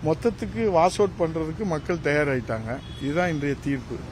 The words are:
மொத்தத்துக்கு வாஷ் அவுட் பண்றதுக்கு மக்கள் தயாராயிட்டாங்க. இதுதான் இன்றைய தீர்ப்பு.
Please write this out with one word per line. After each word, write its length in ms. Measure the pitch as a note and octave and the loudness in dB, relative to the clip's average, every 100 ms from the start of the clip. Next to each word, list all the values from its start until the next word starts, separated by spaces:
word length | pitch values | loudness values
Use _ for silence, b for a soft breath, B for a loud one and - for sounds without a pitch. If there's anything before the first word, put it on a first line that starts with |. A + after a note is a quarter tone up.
மொத்தத்துக்கு 640 | D#3 D#3 A#3 G#3 A3 G3+ A3+ | 0 2 0 -2 -6 -2 2
வாஷ் 300 | F3 F3 - | 6 4 4
அவுட் 300 | G3+ - E3 | 0 2 -2
பண்றதுக்கு 340 | D#3+ D#3 D#3+ | 0 -4 -4
மக்கள் 320 | G#3 D#3 - E3+ | -2 -2 -2 -2
தயாராயிட்டாங்க. 800 | D3 D3 D3 C3 A#2 A2+ A2 B2+ - A#2 | 2 2 4 0 0 -4 -4 -6 -8 -6
இதுதான் 280 | C3+ D3+ F3+ | -2 0 0
இன்றைய 260 | D#3 C#3+ C#3 | 0 0 -2
தீர்ப்பு. 320 | D3 C#3 A#2 A#2 - | -2 -4 -4 -10 -8